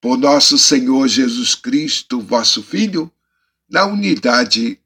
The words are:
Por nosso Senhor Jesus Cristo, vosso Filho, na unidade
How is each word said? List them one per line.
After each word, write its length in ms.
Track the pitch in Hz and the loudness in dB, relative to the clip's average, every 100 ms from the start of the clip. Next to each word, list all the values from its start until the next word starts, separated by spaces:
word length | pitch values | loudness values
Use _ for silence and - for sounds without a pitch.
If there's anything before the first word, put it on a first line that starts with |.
Por 160 | - 127 | -2 2
nosso 400 | 143 143 - 143 | 4 4 4 2
Senhor 500 | - 143 123 131 135 | 2 2 2 2 2
Jesus 460 | 127 127 117 120 | 2 0 0 -4
Cristo, 680 | - - 135 151 - - 127 | -4 -2 -2 -2 -6 -6 -8
vosso 420 | 98 120 110 - | -2 -2 0 -2
Filho, 480 | 107 190 214 185 160 _ _ _ _ _ _ | -4 -2 -2 -2 -8 _ _ _ _ _ _
na 160 | 165 202 | -2 0
unidade 920 | 208 202 156 247 123 123 117 117 294 | 0 -2 -2 0 0 0 -2 -4 -6